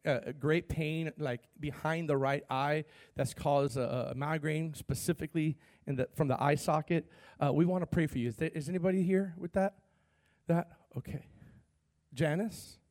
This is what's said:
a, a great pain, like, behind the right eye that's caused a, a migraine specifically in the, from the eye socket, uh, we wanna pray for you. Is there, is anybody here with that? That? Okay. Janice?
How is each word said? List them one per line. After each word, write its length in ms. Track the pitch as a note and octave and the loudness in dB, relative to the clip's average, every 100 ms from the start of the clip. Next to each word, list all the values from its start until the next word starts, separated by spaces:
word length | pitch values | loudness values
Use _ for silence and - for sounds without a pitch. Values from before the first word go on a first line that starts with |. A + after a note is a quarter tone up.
| - | 2
a, 220 | C3 - | 0 -2
a 60 | |
great 360 | C#3+ D3+ E3 E3 | -2 2 2 0
pain, 420 | - D3+ D#3+ D#3+ - | -2 -2 -2 -4 -4
like, 240 | D3 A#2+ _ - | -4 -4 _ -8
behind 480 | D3 C#3 D#3 E3 D#3+ | -8 -4 -2 -2 0
the 100 | C#3 | 2
right 260 | C3+ C#3 - | 2 0 -2
eye 340 | C3 C#3+ D3+ D3 - - - | -2 0 0 -2 -14 -12 -4
that's 180 | C3+ | -4
caused 440 | - D3 C#3+ C#3 B2+ | -2 2 4 2 0
a, 340 | A#2+ B2+ A#2+ | -2 -2 -4
a 40 | B2 | -4
migraine 600 | D3 D#3+ D3 D#3 D#3+ D3 | -2 -2 -2 -2 -4 -6
specifically 800 | - C3 - E3+ D#3 E3 D#3 - - _ - | -6 -4 -2 -2 -2 0 0 -2 -12 _ -6
in 80 | C3+ | -2
the, 120 | - | -2
from 140 | - D3 | 0 0
the 140 | B2+ | 4
eye 140 | C#3 D3 | 4 2
socket, 540 | - D#3 D#3 E3 - - - - | 2 0 2 -2 -2 -20 -20 -2
uh, 120 | C#3+ | 2
we 140 | D3 F3 | 4 4
wanna 220 | F3+ E3 | 2 0
pray 180 | F3 D#3 | 0 0
for 140 | C3 | 0
you. 100 | A#2+ | -4
Is 80 | A2+ | -2
there, 140 | D#3+ | -4
is 160 | D#3+ C#3+ | -4 -4
anybody 320 | F#3 F3+ F#3 | 0 2 2
here 320 | F3+ F#3+ G3 E3+ | 4 2 0 -6
with 160 | E3+ | -4
that? 220 | G3 G3 - _ _ _ _ _ _ - | 0 0 -2 _ _ _ _ _ _ 2
That? 240 | E3+ - - _ - | 2 0 -14 _ -10
Okay. 300 | - - - - - - _ _ _ _ _ | -8 -10 -10 -20 -20 -20 _ _ _ _ _
Janice? 680 | B2 D#3 D#3+ G#3+ - - - _ | -2 0 0 -2 -6 -18 -20 _